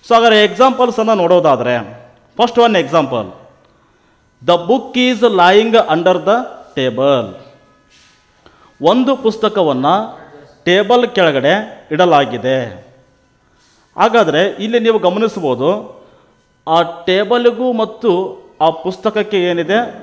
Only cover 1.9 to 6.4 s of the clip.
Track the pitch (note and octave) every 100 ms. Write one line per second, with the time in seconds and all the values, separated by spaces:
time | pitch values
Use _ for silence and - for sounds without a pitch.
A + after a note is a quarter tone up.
1.9 | - - _ _ - A#3 A#3+ A#3 G3+ C3+
2.9 | D#3+ C3+ B2 G2 - - _ _ _ _
3.9 | _ _ _ _ _ A#2+ F3 F3 C4 -
4.9 | B3 B3+ A#3 A#3 G3 F3 G3+ A3+ A3+ -
5.9 | D#3+ E3+ F3+ D#3+ A3+